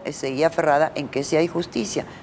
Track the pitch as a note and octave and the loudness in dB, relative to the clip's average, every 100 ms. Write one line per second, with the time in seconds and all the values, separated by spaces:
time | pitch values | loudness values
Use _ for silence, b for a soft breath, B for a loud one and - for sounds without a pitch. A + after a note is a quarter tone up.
0 | - D3 C#3 C3+ E3 E3 D#3+ C#3+ D#3 - | -10 -6 -4 2 2 4 4 4 4 0
1 | C#3 C3 C#3+ D#3 E3+ E3+ F3 B2 G#2 C#3 | -4 -4 0 2 2 0 -4 -4 -4 -4
2 | B B | B B